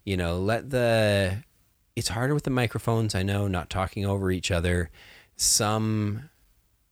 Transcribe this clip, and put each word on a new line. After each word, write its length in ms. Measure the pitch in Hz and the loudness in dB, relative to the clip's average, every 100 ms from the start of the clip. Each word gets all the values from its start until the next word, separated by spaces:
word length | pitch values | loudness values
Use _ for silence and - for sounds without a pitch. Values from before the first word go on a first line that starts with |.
You 120 | 101 92 | -4 -2
know, 200 | 85 90 | 0 0
let 300 | 98 113 131 | 0 -2 -2
the, 720 | 123 120 113 107 101 95 98 - _ _ _ _ - | 0 2 4 4 4 2 -2 -8 _ _ _ _ -6
it's 120 | - | -4
harder 260 | 101 131 | -2 0
with 100 | 147 | 0
the 60 | 139 | 0
microphones, 640 | 127 117 113 - 113 110 | 0 0 -2 0 0 0
I 80 | 98 | 0
know, 260 | 98 101 101 | 0 0 0
not 220 | 90 78 | -2 -2
talking 340 | 92 92 107 98 | -4 -4 -2 -2
over 240 | 98 95 | 0 0
each 200 | 92 - | 0 0
other. 400 | 87 87 87 85 - - - - - | 0 2 0 -2 -8 -20 -20 -20 -4
Some, 920 | - - 107 110 110 107 104 107 147 _ _ _ _ _ _ | 0 2 2 0 0 0 -2 -4 -10 _ _ _ _ _ _